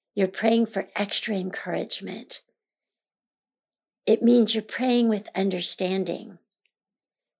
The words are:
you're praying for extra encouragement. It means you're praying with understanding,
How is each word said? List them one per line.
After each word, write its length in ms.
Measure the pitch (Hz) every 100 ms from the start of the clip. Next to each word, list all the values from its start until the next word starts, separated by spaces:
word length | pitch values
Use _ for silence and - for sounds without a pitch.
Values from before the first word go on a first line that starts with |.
| _
you're 140 | - 190
praying 380 | - 220 233 226
for 260 | - - -
extra 400 | 202 - - 196
encouragement. 1040 | 185 - 185 165 - - 196 - - - - _ _ _ _ _ _ _ _ _ _ _ _ _ _ _ -
It 160 | 220
means 320 | 233 240 220
you're 100 | 220
praying 460 | 214 - 254 240 233
with 200 | 214 208 190
understanding, 1040 | 196 180 170 - 185 190 180 - - - _ _ _ _ _ _ _ _ _ _